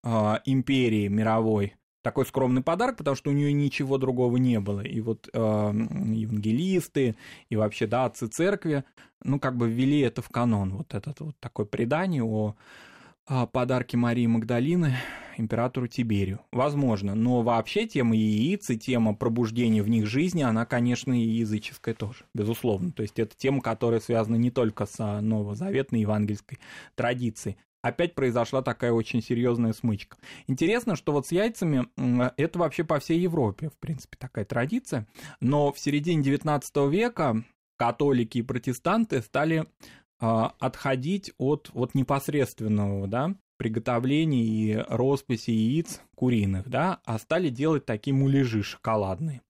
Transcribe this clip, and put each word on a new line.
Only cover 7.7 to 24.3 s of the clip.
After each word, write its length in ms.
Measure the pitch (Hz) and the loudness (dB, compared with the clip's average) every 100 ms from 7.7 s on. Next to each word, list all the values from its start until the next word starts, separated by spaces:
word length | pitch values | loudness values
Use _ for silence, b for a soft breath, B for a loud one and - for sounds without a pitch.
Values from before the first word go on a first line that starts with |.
| - 110 | 0 -2
да, 200 | 120 123 | 0 -2
отцы 220 | - 113 | -4 -8
церкви, 560 | - 180 202 165 143 B B B _ | -2 0 0 -2 -2 B B B _
ну, 160 | - 139 | -2 -2
как 180 | 135 123 | 0 0
бы 120 | 117 | 0
ввели 320 | 117 131 147 | 2 2 4
это 220 | 123 - | 2 -2
в 60 | - | -6
канон, 420 | 120 120 104 95 | -2 2 2 0
вот 240 | 98 - | -4 -8
этот 260 | 101 151 - | -8 -8 -10
вот 160 | 156 - | -12 -12
такое 260 | - - 104 | -12 -6 -6
предание 560 | 170 117 151 190 156 | -2 0 0 0 0
о, 320 | 113 107 107 107 B B B B B B - | 0 0 -2 -4 B B B B B B -6
а, 200 | 131 120 | -2 -2
подарке 500 | 127 123 127 120 123 | -2 0 0 0 0
Марии 280 | 120 117 117 | 2 2 2
Магдалины 680 | 113 110 120 135 175 156 127 123 B B B | 2 0 0 2 2 2 0 -6 B B B
императору 500 | 110 113 123 131 123 | -4 0 -2 -2 -4
Тиберию. 540 | - 117 101 95 98 _ | -2 0 0 0 -4 _
Возможно, 640 | 120 143 143 135 104 101 | -2 0 2 0 0 0
но 280 | 104 120 123 | 0 2 2
вообще 440 | 117 117 113 208 226 | 2 0 0 -2 -2
тема 300 | 147 120 110 | 0 2 4
яиц 540 | 107 107 135 202 - | 4 2 2 0 -2
и 80 | 113 | -4
тема 360 | - 120 110 | 0 2 2
пробуждения 680 | 101 117 117 113 117 117 110 | 2 0 0 0 2 2 4
в 60 | 104 | 4
них 160 | 117 104 | 2 2
жизни, 360 | 127 180 175 | 0 0 0
она, 220 | 131 110 | 0 0
конечно, 480 | 117 123 120 123 - | 0 0 0 0 0
и 140 | 123 113 | 0 2
языческая 680 | 113 110 107 - - - | 0 0 -2 -4 -10 -8
тоже, 300 | 113 104 - - | -6 -6 -8 -12
безусловно. 580 | 113 107 117 120 98 90 | -4 -2 0 0 0 -2
То 120 | - | -4
есть 160 | 107 - | -6 -4
это 180 | 107 - | -4 -2
тема, 240 | 135 135 | -2 0
которая 400 | 113 110 117 117 | -2 -2 2 0
связана 360 | - 117 110 | 0 0 2